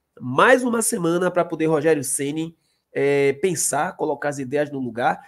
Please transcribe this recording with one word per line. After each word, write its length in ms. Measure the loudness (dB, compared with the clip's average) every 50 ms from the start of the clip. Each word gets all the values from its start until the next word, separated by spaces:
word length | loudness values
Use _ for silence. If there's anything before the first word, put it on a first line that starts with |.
| _ _ _ -12
mais 460 | -8 -4 2 4 6 6 6 4 2
uma 160 | 0 -2 0
semana 500 | -2 -2 -2 -2 0 0 0 2 0 0
pra 140 | 2 0 0
poder 220 | 0 0 0 0
Rogério 360 | 2 2 2 4 2 2 2 0
Ceni, 540 | -4 -4 -4 -4 -4 -4 -4 -6 -6 -8 _ _ _ _ _ _ _
é, 440 | -4 0 0 2 4 4 4 2 2
pensar, 600 | 2 0 -2 0 0 -2 -2 -2 -2 -2 -4 -4
colocar 340 | -4 -4 -4 -4 -2 -4 -6
as 80 | -6 -6
ideias 320 | -6 -4 -2 -2 -2 -2
no 80 | -4 -6
lugar, 420 | -6 -6 -4 -2 -2 -2 -2 -2 -8